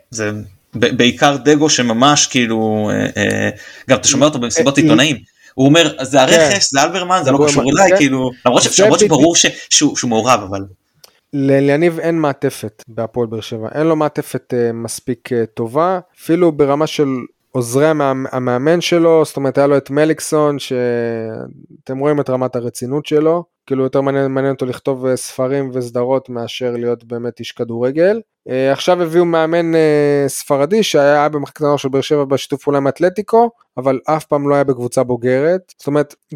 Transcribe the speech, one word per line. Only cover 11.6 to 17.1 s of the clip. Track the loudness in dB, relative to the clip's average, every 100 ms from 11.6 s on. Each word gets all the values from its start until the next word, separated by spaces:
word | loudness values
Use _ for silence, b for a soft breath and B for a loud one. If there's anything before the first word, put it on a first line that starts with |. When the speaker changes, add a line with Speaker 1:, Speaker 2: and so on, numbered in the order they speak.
| 2 2 2 0
Speaker 2:
אין | -2 0
מעטפת | -2 -2 -4 -4 -12 -14 -16
בהפועל | -10 -6 -4 -4
באר | -6
שבע, | -10 -10 -8 -2
אין | -2
לו | 0
מעטפת, | -2 -4 -8 -10 -6
אה, | -2 -2
מספיק, | -4 -8 -10 -8 -10 -4
אה, | -4 -4
טובה, | -4 -4 0 0 -2 -8 _
אפילו | -4 2 2
ברמה | 2 0 2 -2
של | -2 -2